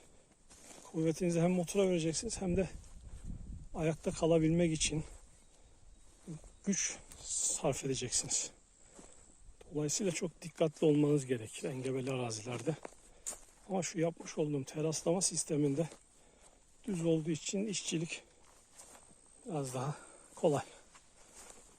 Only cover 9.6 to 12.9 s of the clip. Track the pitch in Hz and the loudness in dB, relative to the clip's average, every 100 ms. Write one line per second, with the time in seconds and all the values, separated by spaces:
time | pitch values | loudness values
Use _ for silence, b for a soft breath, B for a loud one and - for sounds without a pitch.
9.6 | - 151 151 - 196 160 175 - 165 - | -8 -2 0 0 0 0 -4 -6 -10 2
10.6 | 160 - 160 147 147 147 127 123 107 - | 2 6 6 8 6 4 2 -2 -2 -6
11.6 | 170 131 127 131 127 131 120 110 117 120 | -4 -2 -2 -2 0 -2 -2 -4 -6 -4
12.6 | 123 156 - | -2 -4 -6